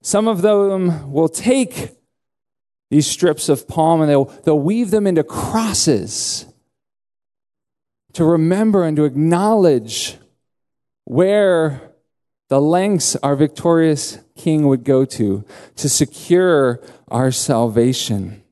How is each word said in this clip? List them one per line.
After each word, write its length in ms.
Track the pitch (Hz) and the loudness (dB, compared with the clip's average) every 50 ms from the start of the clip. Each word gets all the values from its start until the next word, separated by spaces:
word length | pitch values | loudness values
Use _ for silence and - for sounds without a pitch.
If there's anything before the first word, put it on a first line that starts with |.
Some 280 | _ - - 202 220 226 | _ -2 -2 0 0 0
of 120 | 220 175 | 0 0
them 720 | 175 214 208 202 202 196 196 190 185 175 165 151 147 139 | 2 2 2 2 2 0 -2 0 -2 -2 -2 -4 -8 -4
will 160 | 135 151 165 | -2 0 0
take 640 | 156 - - - 226 254 269 247 - - - - - _ _ _ _ _ _ _ _ _ _ _ _ _ _ _ _ _ _ _ _ | 0 -2 -2 -2 0 0 0 0 -2 -6 -12 -12 -12 _ _ _ _ _ _ _ _ _ _ _ _ _ _ _ _ _ _ _ _
these 180 | 139 151 143 | 0 0 0
strips 420 | - - - 180 180 147 151 - - | 0 -2 0 0 0 0 -2 0 -2
of 180 | 147 131 - | -2 -2 -2
palm 320 | - - 165 156 165 165 160 | -8 -4 0 2 2 2 2
and 100 | 156 147 | 2 2
they'll, 220 | 147 135 135 135 - - - | 2 2 0 -2 -8 -4 0
they'll 120 | 165 151 | 0 0
weave 320 | 151 139 170 214 233 240 190 | 2 0 -2 -2 -2 -2 0
them 160 | 196 214 202 | 0 0 0
into 200 | 196 180 160 147 | 2 0 0 -2
crosses 1200 | - - - - - - 220 226 214 185 - - 170 135 101 90 101 - - - - - - - - _ _ _ _ _ _ _ _ _ _ _ _ _ _ _ _ _ _ _ _ _ _ _ _ _ _ _ _ _ _ _ _ _ | -2 -6 -8 -6 -4 -2 -2 -2 -2 -2 -2 0 0 0 0 -2 -8 -10 -8 -8 -8 -8 -10 -12 -16 _ _ _ _ _ _ _ _ _ _ _ _ _ _ _ _ _ _ _ _ _ _ _ _ _ _ _ _ _ _ _ _ _
to 100 | - 165 | 0 2
remember 600 | 156 170 165 160 165 185 202 220 220 202 196 175 | 2 2 2 2 0 0 2 2 2 2 2 0
and 100 | 160 156 | 0 0
to 80 | 147 151 | 0 0
acknowledge 1120 | 147 123 143 156 165 170 175 196 214 226 214 185 170 139 123 110 113 113 - - - - - _ _ _ _ _ _ _ _ _ _ _ _ _ _ _ _ _ | 0 0 0 0 2 2 2 2 2 2 4 4 4 4 2 -2 -6 -10 -8 -10 -10 -12 -16 _ _ _ _ _ _ _ _ _ _ _ _ _ _ _ _ _
where 800 | - 123 143 180 190 208 208 202 190 180 165 160 156 139 127 - - _ _ _ _ _ _ _ _ _ _ _ _ | -4 0 0 2 2 2 2 2 2 2 2 0 -2 -4 -8 -16 -20 _ _ _ _ _ _ _ _ _ _ _ _
the 100 | 135 139 | 0 2
lengths 560 | 143 156 170 180 190 208 202 165 - - - - - | 2 2 2 2 2 0 0 0 -2 -2 -4 -2 -2
our 140 | 143 143 | -2 2
victorious 800 | 139 156 147 - - - 170 170 165 160 160 151 139 - - - - _ _ _ | 2 0 0 -2 -2 0 2 2 4 2 2 0 -2 -4 -12 -12 -16 _ _ _
King 320 | - - 170 156 151 151 | -6 -2 0 0 2 2
would 160 | 143 135 123 117 | 2 2 0 0
go 220 | 143 135 131 135 | 0 2 2 2
to, 400 | 131 - - 113 101 98 101 104 - - - - - _ | 0 -2 -4 -2 -2 -2 -4 -6 -14 -20 -20 -20 -20 _
to 100 | - - | -6 -4
secure 920 | 143 - - 151 - - - - - 175 180 185 180 165 143 135 123 120 - - - - _ _ | -4 0 -2 -2 -4 -4 -20 -2 0 2 2 4 4 4 4 2 2 0 -4 -12 -20 -20 _ _
our 240 | - - 120 131 131 | -6 -2 0 0 0
salvation. 1120 | 123 - - - 135 113 120 117 104 120 117 127 127 - - - 110 101 92 95 104 - _ _ | 0 -2 -2 0 0 0 0 2 2 2 2 2 0 -2 -4 -4 -4 -4 -4 -8 -12 -18 _ _